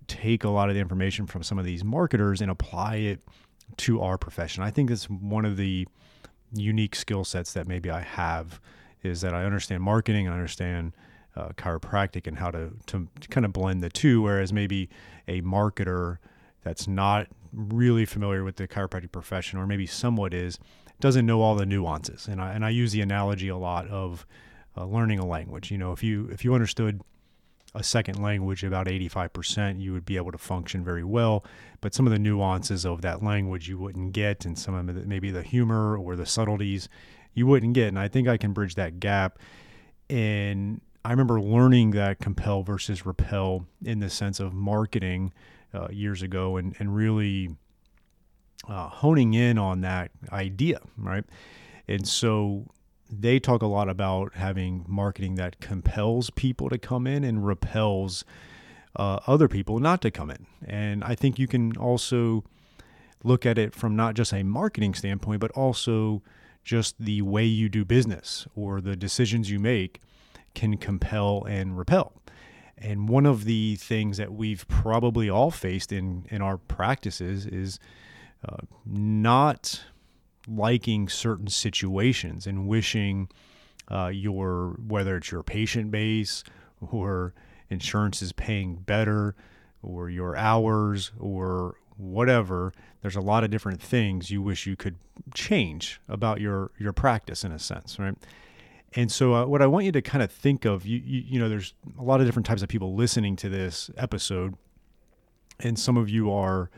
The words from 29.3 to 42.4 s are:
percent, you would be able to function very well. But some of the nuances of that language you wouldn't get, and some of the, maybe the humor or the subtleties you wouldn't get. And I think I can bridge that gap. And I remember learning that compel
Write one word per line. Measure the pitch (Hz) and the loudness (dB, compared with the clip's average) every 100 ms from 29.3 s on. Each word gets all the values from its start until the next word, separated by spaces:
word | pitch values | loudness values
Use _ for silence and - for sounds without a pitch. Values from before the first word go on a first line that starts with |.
percent, | 90 - 107 101 95 | -6 -4 -2 -2 -2
you | 95 | -6
would | 90 | -6
be | 87 92 | -4 -4
able | 87 | -4
to | 85 | -10
function | - 92 85 92 | -6 -6 -4 -6
very | 87 87 | -4 -4
well. | 90 117 117 104 - - - - | 0 2 4 2 -2 -14 -20 -10
But | 104 | -4
some | - 127 | 2 4
of | |
the | 107 | 4
nuances | 104 101 95 92 - 95 | 4 2 2 0 -2 -2
of | 90 85 | -2 -2
that | 87 82 | -4 -2
language | 107 104 95 92 82 | 0 0 0 -4 -6
you | 92 | -8
wouldn't | 98 92 92 | -8 -6 -4
get, | 101 104 98 | 0 0 0
and | 90 82 | -4 -6
some | - | -4
of | 92 90 | -4 -4
the, | 87 98 | -6 -4
maybe | 95 95 | -4 -2
the | 90 | -4
humor | 82 123 117 110 107 107 | 0 2 4 2 2 0
or | 90 87 | -4 -6
the | 85 | -2
subtleties | 113 107 104 101 98 - - - - - | 0 0 0 -2 -4 -6 -16 -20 -20 -8
you | 117 127 | 2 6
wouldn't | 135 113 | 6 6
get. | 123 110 | 4 4
And | 95 | 2
I | 101 | 0
think | 135 123 | 2 4
I | 113 | 2
can | 107 | 0
bridge | 101 98 | 0 -2
that | 85 87 87 | -2 -4 -2
gap. | 101 98 95 - - - - - - - - | 0 2 2 -2 -16 -20 -20 -20 -20 -20 -4
And | 127 107 104 101 98 101 113 - _ | 0 0 0 0 -2 -2 -6 -12 _
I | 120 | 0
remember | 123 123 113 | 4 4 4
learning | 101 117 127 123 110 | 4 8 10 10 8
that | 104 98 95 | 4 2 0
compel | 104 98 | -2 -2